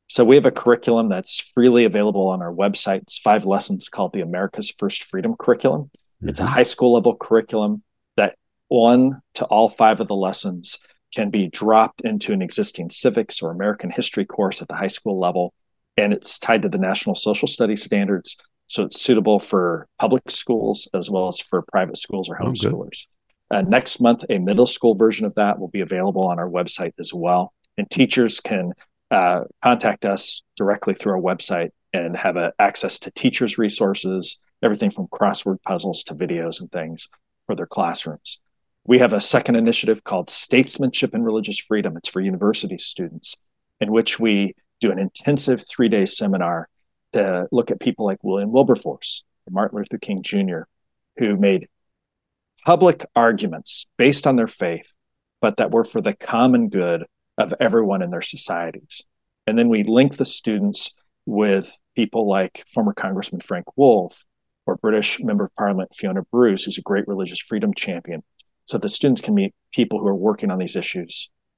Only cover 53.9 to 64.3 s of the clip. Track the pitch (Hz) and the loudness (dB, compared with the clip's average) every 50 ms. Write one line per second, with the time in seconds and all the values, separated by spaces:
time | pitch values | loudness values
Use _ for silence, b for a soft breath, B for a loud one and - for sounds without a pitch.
53.9 | _ - 120 143 139 143 - 143 135 120 113 110 - - - 85 82 - - _ | _ 2 4 4 4 4 2 2 2 2 0 -2 -4 -6 -6 -6 -6 -8 -10 _
54.9 | _ _ _ _ _ _ _ _ _ _ - 107 104 - 110 - 117 113 113 - | _ _ _ _ _ _ _ _ _ _ 0 0 2 0 0 2 2 2 2 0
55.9 | - 113 - 104 101 - - - 117 113 127 131 123 120 117 101 101 95 87 87 | -2 -2 -2 -2 -4 -4 -6 -2 2 4 4 6 6 4 2 2 0 0 0 0
56.9 | 85 82 - - _ _ _ _ _ - 107 87 - - 131 110 110 117 110 98 | 0 -2 -4 -10 _ _ _ _ _ -2 -2 -2 0 0 0 2 4 2 2 2
57.9 | 98 92 90 87 90 82 - - - - - - 87 85 85 82 - - - - | 0 -2 -2 -4 -6 -8 -8 -8 -8 -8 -6 -6 -4 -4 -6 -8 -10 -12 -16 -16
58.9 | - - - _ _ _ _ _ _ _ _ 107 110 117 117 117 113 107 101 107 | -14 -14 -14 _ _ _ _ _ _ _ _ 0 2 2 4 4 4 2 2 4
59.9 | 110 123 139 139 139 - 127 - - - - 113 107 101 101 101 101 - - - | 4 4 4 4 2 -2 -4 -4 -6 -4 -2 -2 0 0 0 -2 -2 -4 -6 -8
60.9 | - _ _ _ _ _ _ - 104 104 107 101 98 95 92 - - - _ _ | -10 _ _ _ _ _ _ -4 0 2 2 2 2 0 0 -4 -12 -20 _ _
61.9 | _ 117 110 104 - 113 107 101 95 98 92 92 - - - - - 123 107 101 | _ -2 -2 0 0 0 0 2 2 0 0 -2 -6 -12 -20 -6 -4 -2 0 0
62.9 | 101 - - 95 98 95 98 - - 87 - - 95 87 - - - 135 139 131 | -2 -2 -4 -6 -6 -6 -8 -8 -10 -12 -8 -8 -8 -8 -8 -6 2 4 6 6
63.9 | 110 101 90 87 - - - _ | 6 4 2 -2 -8 -18 -20 _